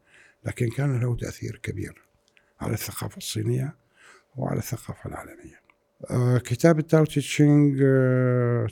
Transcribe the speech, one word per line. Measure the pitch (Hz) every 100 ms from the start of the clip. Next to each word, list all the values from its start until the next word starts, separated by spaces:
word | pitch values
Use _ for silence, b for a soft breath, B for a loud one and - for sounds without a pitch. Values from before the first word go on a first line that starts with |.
| b b b b -
لكن | - 120
كان | - 143 127
له | 123 117
تأثير | - - 117 107
كبير | - 98 - - _ _ _ _ _ -
على | 107
الثقافة | 110 - - 110 -
الصينية | - 113 110 123 139 - b b b b b 127
وعلى | - -
الثقافة | - - - - -
العالمية. | - - - - - _ _ _ _ -
آه، | 123 123 123
كتاب | - 123 165 156
التاو | 147 160 156
تي | 147
تشينغ، | 135 - 147 147 143 135
آه، | 135 135 127 127 127 123 120 120 113